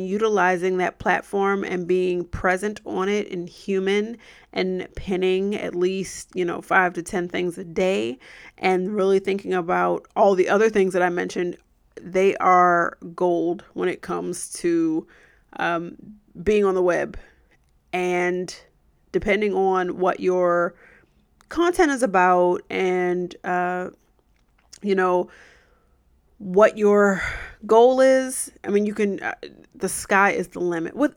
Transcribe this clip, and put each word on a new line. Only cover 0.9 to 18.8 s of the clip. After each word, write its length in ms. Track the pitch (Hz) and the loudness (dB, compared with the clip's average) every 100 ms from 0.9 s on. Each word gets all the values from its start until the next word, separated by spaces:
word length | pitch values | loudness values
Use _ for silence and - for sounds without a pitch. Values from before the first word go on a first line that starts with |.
| - | -2
platform 640 | 208 180 - 202 196 196 | -2 -2 -2 -2 0 0
and 240 | - 180 175 | -4 -4 -2
being 380 | 185 180 180 175 | 0 0 -2 -6
present 560 | - 185 185 208 208 - | -4 -2 0 -4 -8 -8
on 220 | 202 190 | -4 -2
it 240 | 208 - | -2 -4
and 160 | 180 175 | -8 -10
human 680 | - - 190 190 202 220 233 - - _ | -10 -4 -2 0 0 -2 -8 -20 -20 _
and 340 | - 185 185 - - | -4 -4 -4 -8 -10
pinning 600 | - 185 185 185 196 208 | -6 0 0 0 0 -4
at 180 | 175 | -6
least, 560 | 175 180 190 175 - - | -2 -2 -2 -6 -12 -10
you 100 | 180 | -6
know, 180 | 175 165 | -4 -6
five 320 | - 185 180 | 0 2 2
to 80 | 175 | -2
ten 280 | 165 190 175 | -6 -6 -4
things 280 | 190 180 175 | -4 -4 -6
a 60 | |
day 560 | 175 165 185 202 226 269 - - - _ | -8 -2 0 0 -4 -8 -16 -20 -20 _
and 360 | 185 185 185 | 0 0 0
really 260 | 208 190 190 | 0 2 2
thinking 340 | 196 196 185 | 0 -4 -2
about 540 | 185 170 180 180 170 - - | -4 -2 0 0 -2 -4 2
all 200 | 202 185 | 4 4
the 140 | - | 2
other 200 | 202 220 | 2 2
things 220 | 214 190 | 2 2
that 100 | 180 | 2
I 80 | 180 | 0
mentioned, 460 | 175 180 196 175 - _ _ _ - | 0 -4 -4 -6 -6 _ _ _ -20
they 340 | 175 185 196 - | -4 2 2 4
are 600 | 185 180 180 175 - - 180 170 | 4 6 6 4 0 -6 -12 -2
gold 480 | 180 170 165 202 - | 0 0 -2 -4 -8
when 140 | - 180 | -4 -4
it 140 | - | -4
comes 500 | - 175 175 180 - | -6 -6 -6 -8 -10
to, 540 | - 175 165 165 160 - _ _ _ _ | -6 -2 0 0 -2 -6 _ _ _ _
um, 420 | - 170 170 170 - - - _ 170 | -6 -4 -4 -8 -14 -20 -20 _ -6
being 220 | 175 214 196 | 0 2 2
on 100 | 185 | 2
the 60 | |
web. 360 | 180 160 147 - - _ _ _ _ _ _ | 2 0 -2 -10 -18 _ _ _ _ _ _
And 600 | 180 180 180 180 180 180 - _ _ | -4 -2 0 0 -2 -6 -12 _ _